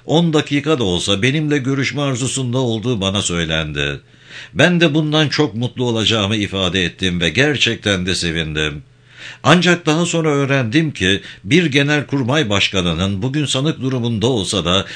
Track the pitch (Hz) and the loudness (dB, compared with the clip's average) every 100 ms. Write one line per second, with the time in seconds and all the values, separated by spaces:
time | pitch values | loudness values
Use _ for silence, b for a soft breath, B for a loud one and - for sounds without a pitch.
0 | - 147 170 151 - 143 139 156 107 87 | 0 2 4 2 0 -2 0 0 0 0
1 | 90 98 120 147 151 147 127 135 123 143 | 0 0 0 0 0 0 0 -2 -2 -2
2 | 143 123 127 127 127 123 127 113 110 120 | -2 -2 -4 -4 -2 0 0 0 -2 -2
3 | 98 101 87 87 82 80 78 71 71 71 | 0 0 0 -2 0 -2 -2 -4 -4 -6
4 | - B B B B - 160 175 170 147 | -12 B B B B 2 2 4 2 2
5 | 151 156 151 - 151 104 120 - 123 113 | 0 0 0 0 -2 -2 -6 -2 -2 0
6 | 101 110 98 110 98 95 92 92 85 - | 0 0 0 -2 -2 -2 0 0 -2 -2
7 | 92 87 85 80 143 127 - 107 107 95 | -2 0 0 2 2 2 0 0 -2 0
8 | 90 87 85 82 78 76 76 73 65 _ | 0 -2 -2 -2 -4 -2 -4 -6 -12 _
9 | B B B B 131 175 175 175 160 151 | B B B B 4 4 6 2 2 0
10 | 170 165 160 143 135 139 117 143 160 - | 0 0 2 2 2 0 2 0 0 0
11 | 95 98 B B 95 156 165 135 143 147 | 0 0 B B 0 2 4 2 2 0
12 | 127 139 117 151 123 101 - 98 87 82 | 0 -2 0 0 2 0 0 0 0 0
13 | 98 98 123 139 143 131 143 - 127 127 | 0 -2 -2 -2 -2 -2 -2 -2 -4 -2
14 | 117 113 113 123 87 101 82 95 95 | -2 0 0 0 0 -2 0 0 -2